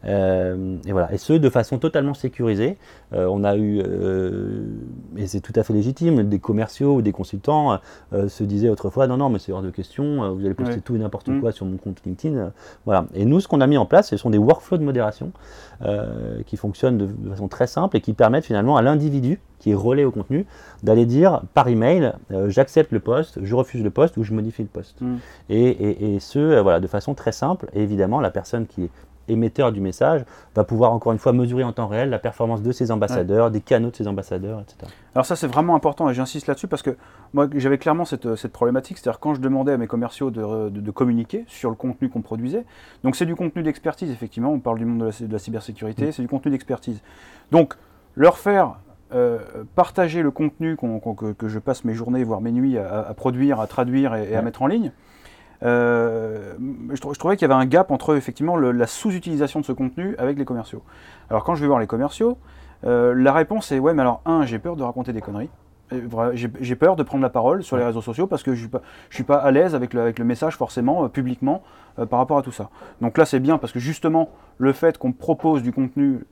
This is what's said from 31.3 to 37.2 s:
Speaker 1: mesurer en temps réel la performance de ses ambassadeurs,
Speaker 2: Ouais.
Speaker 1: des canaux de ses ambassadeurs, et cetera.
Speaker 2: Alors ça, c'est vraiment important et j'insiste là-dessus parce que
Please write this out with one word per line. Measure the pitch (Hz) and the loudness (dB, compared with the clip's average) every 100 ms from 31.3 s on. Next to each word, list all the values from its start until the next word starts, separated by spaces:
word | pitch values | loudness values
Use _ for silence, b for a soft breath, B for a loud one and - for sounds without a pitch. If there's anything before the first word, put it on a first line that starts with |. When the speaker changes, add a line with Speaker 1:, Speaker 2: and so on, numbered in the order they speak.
Speaker 1:
mesurer | 123 123 123 | 2 2 0
en | 123 | -2
temps | 113 110 | -4 -4
réel | 107 135 | -2 -2
la | 117 | -2
performance | 120 - 117 113 | -4 -4 -2 -2
de | 107 | -2
ses | 127 120 | -2 0
ambassadeurs, | 113 101 92 90 104 117 | 0 0 0 2 4 4
Speaker 2:
Ouais. | |
Speaker 1:
des | 107 | 2
canaux | - 123 117 | 2 2 2
de | - | -4
ses | 104 | -6
ambassadeurs, | 98 98 92 98 110 | -6 -6 -8 -6 -10
et | 104 | -14
cetera. | - - b b 127 | -18 -20 b b -2
Speaker 2:
Alors | 131 | 0
ça, | 170 | -2
c'est | 151 | 0
vraiment | 123 170 160 | 0 4 4
important | 156 139 156 | 2 0 0
et | |
j'insiste | 123 131 151 - | 0 -4 -6 -4
là-dessus | 139 - | -4 -4
parce | 143 | -4
que | - 123 B B | -4 -6 B B